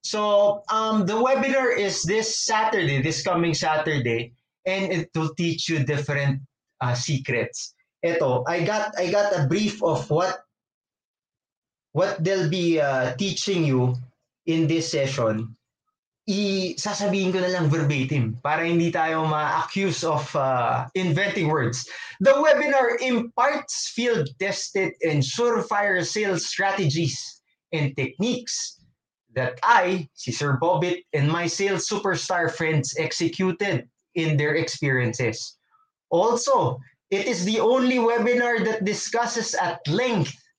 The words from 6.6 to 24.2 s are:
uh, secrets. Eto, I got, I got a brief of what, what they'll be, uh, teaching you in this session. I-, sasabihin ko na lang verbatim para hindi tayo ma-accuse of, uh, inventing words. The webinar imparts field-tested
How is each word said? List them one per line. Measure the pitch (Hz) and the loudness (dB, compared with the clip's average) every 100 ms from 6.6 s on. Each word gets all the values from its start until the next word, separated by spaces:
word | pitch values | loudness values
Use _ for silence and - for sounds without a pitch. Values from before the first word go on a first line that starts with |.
| _ _ | _ _
uh, | 123 | -4
secrets. | 123 - 135 - 120 - - - _ _ _ | -2 -2 -2 -2 -2 -2 -8 -16 _ _ _
Eto, | 170 170 143 127 143 | -2 0 2 0 0
I | 170 | 0
got, | 165 214 - - | 0 0 -2 -2
I | 190 | 0
got | 208 202 180 | 2 2 2
a | 135 | 2
brief | 175 214 - | 2 0 0
of | 170 147 - | 0 0 0
what, | 151 185 - _ _ _ _ _ _ _ _ _ _ _ _ _ _ _ | 0 0 -4 _ _ _ _ _ _ _ _ _ _ _ _ _ _ _
what | 151 196 202 | 0 0 0
they'll | 165 190 160 | 0 2 2
be, | 180 170 160 | 2 2 2
uh, | 143 131 123 | 2 0 -2
teaching | 123 196 - - 185 | -2 -4 -2 -2 0
you | 151 127 127 123 - _ _ _ - | 2 2 2 0 -8 _ _ _ -2
in | 165 156 | 2 2
this | 165 156 | 0 0
session. | 151 135 - 113 107 113 - _ _ _ _ _ _ - | -2 -2 0 0 0 -6 -12 _ _ _ _ _ _ -4
I-, | 202 202 196 185 - | -2 0 0 -2 -4
sasabihin | 208 202 202 196 185 | -6 -2 -2 0 0
ko | 185 | 0
na | 180 | 0
lang | 185 156 | 0 0
verbatim | 160 143 143 131 147 110 110 | 2 0 0 0 0 -2 -2
para | 143 156 | -2 -2
hindi | 170 170 170 | 0 2 2
tayo | 170 160 160 156 | 0 0 0 0
ma-accuse | 151 151 156 165 196 196 - | 0 0 -2 -2 -2 -2 -2
of, | 165 143 139 151 | -2 -2 -2 -2
uh, | 131 127 120 123 127 | 0 0 0 -2 -4
inventing | 185 185 147 202 196 156 | -2 0 2 0 0 0
words. | 156 120 120 - - - - | 0 0 -4 -10 -12 -14 2
The | 220 | 4
webinar | 277 311 302 294 277 240 233 | 6 6 4 4 2 2 0
imparts | 254 240 233 - 262 240 - - - | 0 0 0 0 2 2 -6 -8 -6
field-tested | - 247 214 | -2 0 0